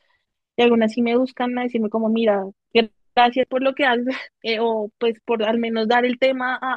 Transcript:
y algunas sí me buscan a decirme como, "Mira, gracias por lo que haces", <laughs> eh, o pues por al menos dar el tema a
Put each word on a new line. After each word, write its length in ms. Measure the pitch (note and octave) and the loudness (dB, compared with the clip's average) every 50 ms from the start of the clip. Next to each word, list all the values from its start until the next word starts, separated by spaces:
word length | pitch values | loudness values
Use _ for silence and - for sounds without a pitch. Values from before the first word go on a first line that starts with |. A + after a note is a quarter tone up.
| _ _ _ _ _ _ _ _ _ _ _ | _ _ _ _ _ _ _ _ _ _ _
y 60 | - A#3+ | 2 4
algunas 300 | A#3+ A#3+ A#3 A3 A3 A3 | 4 4 4 2 2 0
sí 100 | B3 A#3+ | 0 -2
me 140 | A#3 A#3 | 0 2
buscan 420 | B3 C4 B3+ - - B3 B3 B3 B3 | 0 0 0 -2 -4 -6 -4 -4 -4
a 40 | B3 | -6
decirme 260 | B3 B3 A#3 A3 G#3+ | -4 -4 -4 -4 -2
como, 180 | - A3+ A3 A3 | -2 -2 -2 0
"Mira, 360 | A3 A3+ A#3 A3 G3+ G3+ F#3+ G3 - _ _ _ - A3+ A3+ A3 - _ _ _ _ | 0 0 2 2 0 0 -2 -6 -12 _ _ _ 0 0 0 0 -6 _ _ _ _
gracias 320 | A#3+ A#3+ A#3+ A#3+ C4 B3 | 2 2 4 2 0 -2
por 160 | - C4 B3+ C4+ | -2 -2 -2 -2
lo 120 | C4+ C4+ | -2 0
que 100 | - D4 | 0 0
haces", 180 | C4 A#3 A#3+ A#3+ | 0 0 0 -2
<laughs> 240 | B3+ C4 - - - _ _ - | -4 -6 -8 -10 -16 _ _ -6
eh, 160 | A3+ A3+ G#3+ | -6 -4 -2
o 300 | A#3 A3+ A3 A3 G#3 G#3 - _ | -2 -2 -2 -2 -4 -6 -8 _
pues 220 | A#3+ A#3 A3+ A3+ _ | -4 -4 -4 -4 _
por 180 | - A#3 A3 G#3+ | -4 -2 -2 0
al 140 | G#3+ A#3+ A#3 | 0 0 0
menos 300 | A#3 A3+ A3+ A3 A3 G#3+ | -2 -2 -2 -2 0 2
dar 160 | A#3+ A#3+ A#3+ | 2 2 2
el 140 | B3 B3 B3 | 2 0 0
tema 400 | C4 C4 C4 B3+ B3 B3+ B3+ A#3+ | 0 0 0 0 -2 -4 -4 -4
a 140 | B3+ C4 B3 | -6 -6 -4